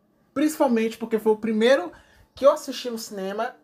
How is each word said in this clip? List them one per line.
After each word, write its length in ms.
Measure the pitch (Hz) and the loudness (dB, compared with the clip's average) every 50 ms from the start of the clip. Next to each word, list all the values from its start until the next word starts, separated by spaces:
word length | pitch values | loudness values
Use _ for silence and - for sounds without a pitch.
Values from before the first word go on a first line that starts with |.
| _ _ _ _ _ _ - | _ _ _ _ _ _ -4
principalmente 640 | 277 302 302 - - 294 254 233 220 226 226 226 | -2 -2 0 0 2 2 2 2 0 0 -2 -4
porque 200 | - 226 226 226 | -8 -6 -4 -4
foi 140 | 208 208 220 | 0 2 0
o 60 | 214 | 0
primeiro 520 | 214 220 220 220 214 226 247 277 320 359 320 - - _ _ _ _ _ _ _ | 0 -2 -2 0 2 4 4 4 2 0 -4 -12 -18 _ _ _ _ _ _ _
que 100 | - 254 | 2 4
eu 60 | 285 | 4
assisti 380 | 302 302 - 277 233 - - 247 | 4 4 0 -10 -10 -10 -8 -8
no 80 | 226 | -8
cinema 580 | 220 220 - 214 196 190 190 202 214 233 247 - _ | -10 -10 -12 -10 -8 -8 -6 -6 -6 -6 -8 -10 _